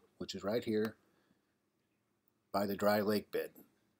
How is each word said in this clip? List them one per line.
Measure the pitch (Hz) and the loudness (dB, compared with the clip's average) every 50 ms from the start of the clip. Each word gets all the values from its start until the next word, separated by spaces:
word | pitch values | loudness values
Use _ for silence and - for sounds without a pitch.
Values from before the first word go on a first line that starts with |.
| _ _ _ _ | _ _ _ _
which | - - - | -12 -10 -10
is | - 92 | -8 -4
right | 98 107 123 113 | -2 -2 -2 -2
here, | 117 107 107 107 113 107 - _ _ _ _ _ _ _ _ _ _ _ _ _ _ _ _ _ _ _ _ _ _ _ _ _ _ _ _ _ _ - | 0 0 0 0 -2 -4 -8 _ _ _ _ _ _ _ _ _ _ _ _ _ _ _ _ _ _ _ _ _ _ _ _ _ _ _ _ _ _ -2
by | 98 101 | 0 0
the | 98 101 | 0 0
dry | 95 104 101 104 107 | 2 4 4 4 4
lake | 101 101 107 104 - - | 4 2 2 0 -2 -2
bed, | - 80 80 - - - - _ _ _ _ _ _ - | -4 -4 -4 -4 -8 -16 -20 _ _ _ _ _ _ -20